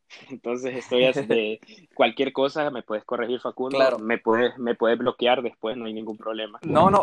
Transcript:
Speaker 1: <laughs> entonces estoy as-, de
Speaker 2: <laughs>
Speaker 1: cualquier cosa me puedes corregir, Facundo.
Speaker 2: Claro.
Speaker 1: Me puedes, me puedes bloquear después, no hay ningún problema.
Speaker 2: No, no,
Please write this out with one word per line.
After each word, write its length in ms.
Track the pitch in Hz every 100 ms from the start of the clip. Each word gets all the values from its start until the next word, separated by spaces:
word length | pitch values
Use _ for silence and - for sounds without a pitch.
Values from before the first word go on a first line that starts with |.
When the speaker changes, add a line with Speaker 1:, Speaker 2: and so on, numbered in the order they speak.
| _
Speaker 1:
<laughs> 200 | - -
entonces 460 | 123 117 123 127 123
estoy 300 | - 123 127
as-, 220 | 135 110
de 320 | 117 107 110
Speaker 2:
<laughs> 320 | - - _
Speaker 1:
cualquier 400 | - 120 - 135
cosa 380 | 139 139 156 147
me 120 | 123
puedes 200 | - 107 -
corregir, 340 | 120 117 123
Facundo. 380 | 123 - 131 135
Speaker 2:
Claro. 220 | 131 117
Speaker 1:
Me 180 | 107 113
puedes, 400 | 113 113 120 135
me 180 | 117 113
puedes 220 | 113 117
bloquear 440 | 123 - 120 127
después, 360 | 120 - 110 123
no 80 | 113
hay 80 |
ningún 240 | 110 110 107
problema. 420 | 110 110 107 110
Speaker 2:
No, 260 | 165 156 185
no, 120 | 196